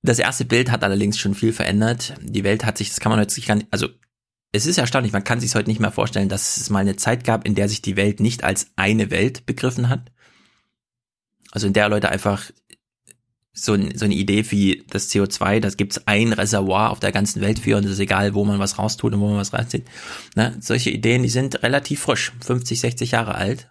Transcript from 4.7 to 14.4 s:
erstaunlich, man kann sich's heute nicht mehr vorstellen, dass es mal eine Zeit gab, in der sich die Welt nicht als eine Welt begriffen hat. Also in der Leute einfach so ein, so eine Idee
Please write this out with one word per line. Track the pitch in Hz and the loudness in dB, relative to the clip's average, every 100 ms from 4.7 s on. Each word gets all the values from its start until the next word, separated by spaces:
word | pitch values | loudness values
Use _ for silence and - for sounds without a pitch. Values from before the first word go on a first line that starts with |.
| 175 | 0
erstaunlich, | 117 139 117 | 2 0 0
man | 98 | -2
kann | - 120 | -2 -2
sich's | 120 | 0
heute | 110 107 | 0 0
nicht | 110 | 0
mehr | 101 | 0
vorstellen, | - 101 98 98 | 0 -2 0 0
dass | 95 - - | -2 -4 -4
es | - | -2
mal | 104 | 0
eine | 98 95 | 0 0
Zeit | - 123 | -2 0
gab, | - 113 110 | 0 -2 0
in | |
der | 101 104 | 0 0
sich | 107 | -2
die | - 98 | -4 0
Welt | 101 104 | 0 2
nicht | 104 117 | 0 2
als | - 95 - - | -2 -2 -4 -2
eine | 98 110 101 | 2 2 2
Welt | 85 117 127 | 0 0 -2
begriffen | - 120 127 123 120 | -8 -2 -2 0 0
hat. | - - _ _ _ _ _ _ _ _ _ _ _ _ _ _ | -2 -6 _ _ _ _ _ _ _ _ _ _ _ _ _ _
Also | 107 104 | -4 0
in | |
der | 101 104 | 2 4
Leute | 104 104 | 2 0
einfach | 95 104 101 - - _ - _ _ _ _ _ _ _ | 0 0 -2 -6 -20 _ -20 _ _ _ _ _ _ _
so | - - | -8 0
ein, | 101 98 - | 2 0 0
so | 107 | 0
eine | |
Idee | 98 98 101 | 2 2 2